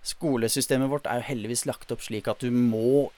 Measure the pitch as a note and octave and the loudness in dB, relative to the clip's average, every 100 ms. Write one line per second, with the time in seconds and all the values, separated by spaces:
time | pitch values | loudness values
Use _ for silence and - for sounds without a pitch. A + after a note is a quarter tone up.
0 | - - E3+ B2+ A2+ C#3 B2+ C3+ C3+ C#3+ | -12 -4 -2 0 0 0 0 2 2 -2
1 | - A#2+ A#2 C3 G#2+ A#2+ - B2 - A#2+ | -2 -4 -4 -6 -4 -4 -4 -6 -8 -8
2 | - G#2+ A2 A2 B2 B2 B2 A2 A#2 C#3 | -6 -6 -4 -4 0 2 4 4 4 4
3 | C3+ | 2